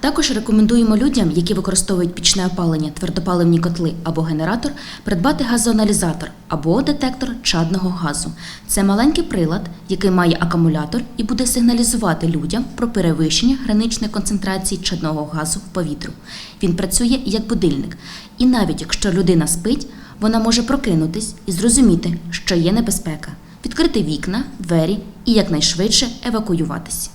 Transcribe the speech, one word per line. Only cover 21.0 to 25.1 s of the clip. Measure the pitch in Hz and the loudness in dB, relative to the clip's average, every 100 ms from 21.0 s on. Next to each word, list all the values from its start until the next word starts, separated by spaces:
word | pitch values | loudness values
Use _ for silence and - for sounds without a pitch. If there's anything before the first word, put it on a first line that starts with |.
| 156 185 214 - - | 0 -4 -8 -10 -6
і | |
зрозуміти, | 175 220 233 240 170 180 170 - | 0 2 6 6 4 0 -4 -6
що | - - | -8 -2
є | 175 165 | 2 2
небезпека, | 214 208 202 - 151 - - - - | 2 0 0 -2 -8 -10 -16 -18 -12
відкрити | - - 330 233 | -8 0 2 2
вікна, | 160 147 - 202 285 - | -2 -2 -4 -4 -6 -10
двері | 175 170 160 208 - | 0 2 2 -2 -6